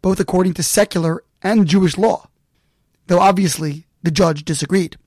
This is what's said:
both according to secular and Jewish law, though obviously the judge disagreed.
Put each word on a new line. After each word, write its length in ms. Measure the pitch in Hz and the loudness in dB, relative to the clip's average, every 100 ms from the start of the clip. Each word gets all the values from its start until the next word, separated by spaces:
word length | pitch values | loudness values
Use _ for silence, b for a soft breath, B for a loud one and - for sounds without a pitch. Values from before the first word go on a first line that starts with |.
both 160 | 190 185 | -2 -2
according 360 | 170 180 185 | -2 0 0
to 100 | 165 | -2
secular 600 | 160 - 208 180 165 165 _ _ | -2 0 0 0 -4 -4 _ _
and 240 | 190 220 180 | -2 2 4
Jewish 300 | 190 180 143 | 4 2 2
law, 320 | 220 - _ _ _ _ _ _ _ _ _ | -2 -2 _ _ _ _ _ _ _ _ _
though 120 | 175 | 2
obviously 680 | 190 190 185 135 156 147 - _ | 4 2 0 -2 -8 -10 -16 _
the 100 | 170 | -4
judge 340 | 151 175 147 151 | 0 0 0 -6
disagreed. 500 | 151 147 190 170 - | -6 -2 -2 -2 -8